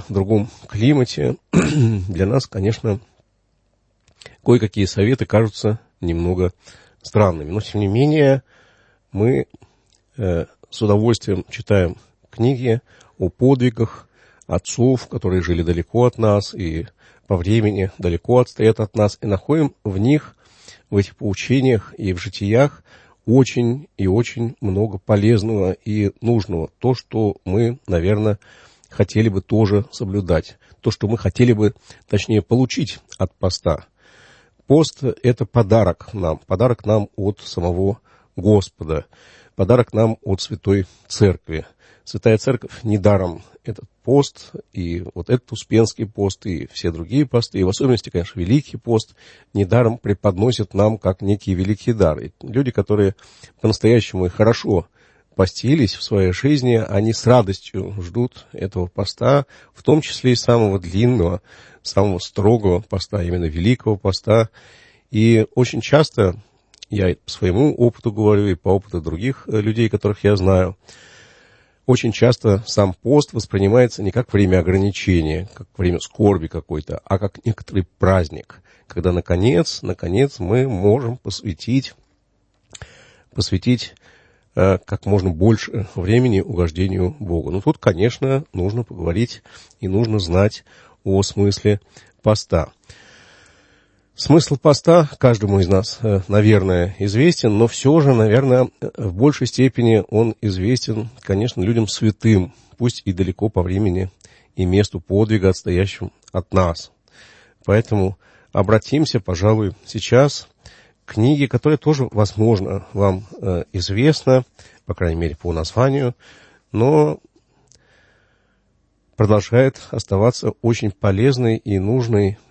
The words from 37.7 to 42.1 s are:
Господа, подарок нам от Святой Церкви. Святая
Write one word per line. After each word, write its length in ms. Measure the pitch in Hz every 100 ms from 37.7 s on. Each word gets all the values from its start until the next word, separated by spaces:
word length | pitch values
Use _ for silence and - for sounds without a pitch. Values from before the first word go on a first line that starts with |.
| 87 98 107 _ _ _ -
Господа, 720 | 95 104 92 - 80 76 - _ _ - _ -
подарок 380 | 95 123 117
нам 240 | 104 113 113
от 200 | - 98
Святой 440 | - 85 - 98 90 _ -
Церкви. 580 | - 101 - - 80 - _ _ _
Святая 320 | -